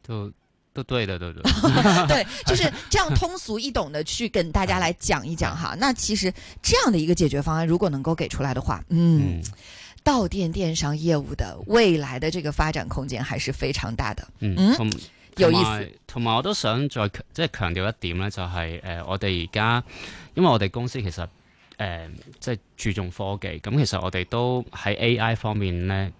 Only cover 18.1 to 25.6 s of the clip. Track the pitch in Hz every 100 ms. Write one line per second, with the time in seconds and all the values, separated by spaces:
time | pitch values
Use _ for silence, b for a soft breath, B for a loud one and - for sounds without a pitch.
18.1 | 85 101 98 87 87 82 85 90 85 85
19.1 | 98 101 90 82 107 110 120 - B B
20.1 | B B - 180 113 98 120 123 135 98
21.1 | 87 82 _ b b b - 101 85 82
22.1 | 90 - - - 113 _ - 113 98 90
23.1 | - 95 101 95 80 101 131 120 92 92
24.1 | 90 90 117 123 127 117 - 101 104 117
25.1 | 117 113 113 110 104